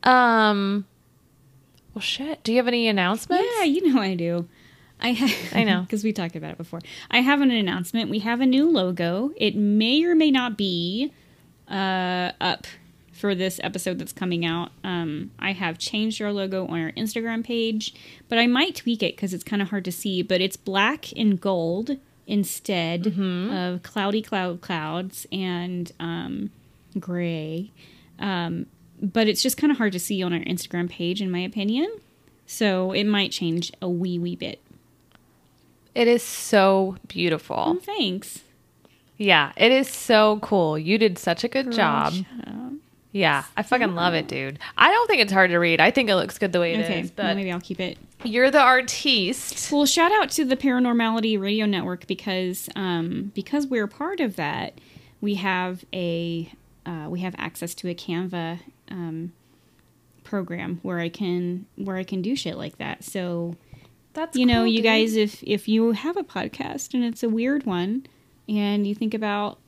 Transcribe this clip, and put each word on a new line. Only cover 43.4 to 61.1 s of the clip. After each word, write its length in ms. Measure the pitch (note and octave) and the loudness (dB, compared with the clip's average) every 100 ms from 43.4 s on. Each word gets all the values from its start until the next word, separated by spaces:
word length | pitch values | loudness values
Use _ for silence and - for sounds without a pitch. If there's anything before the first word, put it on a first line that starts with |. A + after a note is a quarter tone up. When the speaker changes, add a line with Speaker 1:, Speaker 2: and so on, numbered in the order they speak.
| - - | -2 -6
Speaker 2:
I 60 | |
fucking 320 | G#3+ B3+ A3 | 0 2 2
love 220 | F3 F3 E3 | 2 2 0
it, 160 | - | -2
Speaker 1:
Yeah. 140 | C3+ C3+ | -6 -6
Speaker 2:
dude. 100 | D3 - - | -8 -10 4
I 140 | D4 | 6
don't 160 | F4+ - | 6 4
think 140 | F4+ | 4
it's 100 | G#3 | 4
hard 200 | F#3+ F#3 | 6 6
to 60 | F3 | 6
read. 200 | E3+ E3 | 4 6
I 120 | E3 | 6
think 180 | - A#3 | 6 2
it 60 | F#3+ | 2
looks 240 | - - | 0 -2
good 120 | G3+ | -2
the 80 | F3+ | 0
way 140 | E3+ | 0
it 60 | E3+ | 0
Speaker 1:
Okay, 180 | E3 F3 | -2 -4
Speaker 2:
is, 100 | F3 - | -6 -4
Speaker 1:
well, 120 | F#3+ | -2
Speaker 2:
but 80 | G3 | -2
Speaker 1:
maybe 160 | F#3+ | -4
I'll 100 | F3 | -6
keep 180 | - F3+ | -8 -8
it. 200 | F#3 - - _ | -8 -8 -20 _
Speaker 2:
you're 260 | B3 A3 C4 | -4 2 6
the 100 | C#4+ | 8
artiste. 1120 | C4 B3+ B3+ - D4 B3 F#3 C4 - - - | 8 6 2 -4 2 2 2 -4 -8 -10 -2
Speaker 1:
Well, 140 | D4 C#4+ | 2 2
shout 260 | E4+ E4 | 4 4
out 200 | G#4+ C#4+ | 4 2
to 120 | - C#4 | 0 0
the 120 | C4 | 2
Paranormality 840 | C4+ B3 B3 A#3 A3+ A3+ A3+ G#3+ | 2 2 2 2 2 2 0 0
Radio 280 | G3 G#3+ G#3+ | 0 0 2
Network 400 | F#3+ - F3+ - | 0 -2 -8 -6
because, 600 | F3+ - F#3 F#3 F#3 - - | -8 -4 -2 -2 -4 -8 -6
um, 560 | F#3+ E3+ E3 - G3+ G3+ | -2 -2 -2 -4 -6 -8
because 320 | G3 C#4+ C#4 | -4 -2 0
we're 180 | B3+ G#3 | -2 -2
part 340 | - D4+ F#4+ | -4 -6 -2
of 160 | C4+ F#3 | -4 -2
that, 360 | D3 D3+ - - - - - _ | -6 -4 -8 -12 -20 -20 -20 _
we 140 | G#3 G3+ | -4 -2
have 500 | F#3+ F#3 F3+ F#3 - | -2 -2 -2 -6 -10
a, 580 | F#3 F3 E3+ E3+ E3+ E3 - _ _ - | -6 -4 -4 -4 -6 -8 -14 _ _ -12
uh, 180 | E3+ D#3 | -12 -8
we 120 | F3+ | -8
have 160 | F#3 F3 | -8 -8
access 380 | - - F3 - | -10 -8 -12 -8
to 120 | F3+ | -8
a 60 | |
Canva, 680 | E3+ - E3+ F#3 F3 E3 E3+ - _ - | -8 -6 -4 -4 -6 -6 -8 -14 _ -16
um, 420 | F#3 E3+ D#3+ E3+ - _ _ _ _ _ _ _ _ | -10 -8 -8 -10 -14 _ _ _ _ _ _ _ _
program 560 | - G#3 F3 F3 - F3 | -8 -6 -6 -8 -8 -8
where 160 | F#3+ F3 | -6 -4
I 100 | |
can, 580 | E3+ | -4